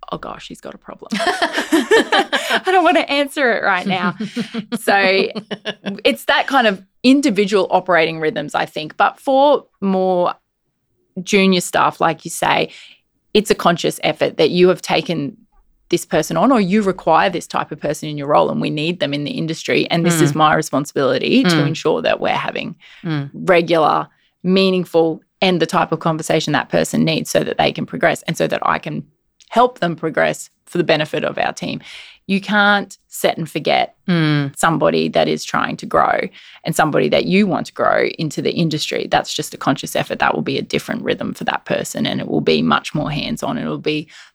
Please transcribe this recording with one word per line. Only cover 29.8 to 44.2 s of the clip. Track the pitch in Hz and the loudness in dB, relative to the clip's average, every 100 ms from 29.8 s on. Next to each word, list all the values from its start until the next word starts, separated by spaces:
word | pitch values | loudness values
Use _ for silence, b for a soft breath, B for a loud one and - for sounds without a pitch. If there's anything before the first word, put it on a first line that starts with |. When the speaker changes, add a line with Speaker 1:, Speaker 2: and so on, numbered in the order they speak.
| 175 | -4
Speaker 1:
progress | 165 165 165 160 156 - _ | -4 -4 0 0 0 -8 _
for | _ 175 | _ -2
the | |
benefit | 170 156 151 160 | 2 2 0 -2
of | - - | -4 -2
our | - | -4
team. | - - - B B B B - | -4 -8 -10 B B B B -4
You | 190 | -4
can't | 196 208 202 202 - - _ | 0 2 2 2 -2 -14 _
set | - 185 - | -2 -2 -2
and | 160 | -4
forget | 165 151 135 - _ - | -4 0 0 0 _ -2
Speaker 2:
Mm. | 175 156 147 139 - | 0 2 0 -2 -2
Speaker 1:
somebody | 165 156 165 165 160 | -2 2 2 2 0
that | 160 156 | 0 0
is | 156 | -2
trying | - - - - | -4 -4 -4 -6
to | - | -2
grow | - - - - B B B | 0 2 0 -4 B B B
and | - | -6
somebody | 160 156 147 151 | -2 0 2 2
that | 147 - | 0 2
you | 185 208 | 2 2
want | 156 - | 0 -4
to | |
grow | - - 50 - - | -2 0 2 0 -2
into | 156 - | -6 -4
the | 135 | -4
industry. | - 165 151 - - - | 0 0 -2 -4 -6 -2
That's | 151 - | -2 -2
just | - - | -6 -8
a | - | -6
conscious | - 135 - | -4 -4 -4
effort. | - - - | -6 -4 -2
That | 143 | 0
will | - | 0
be | - 139 | -2 -4
a | |
different | - - - - | -4 -6 -4 -8
rhythm | - - - | -4 -6 -6
for | - | -8
that | - - | -6 -6
person, | - - - - | -4 -4 -4 -6
and | - - | -4 -4
it | - | -4
will | - | -2
be | 80 78 | 0 0
much | 80 - - 151 | 2 -2 -2 -6
more | 151 | -4
hands-on. | 151 147 - - 156 | -6 -6 -6 -6 -6
It'll | 156 151 | -6 -6
be | 151 151 143 B | -4 -4 -6 B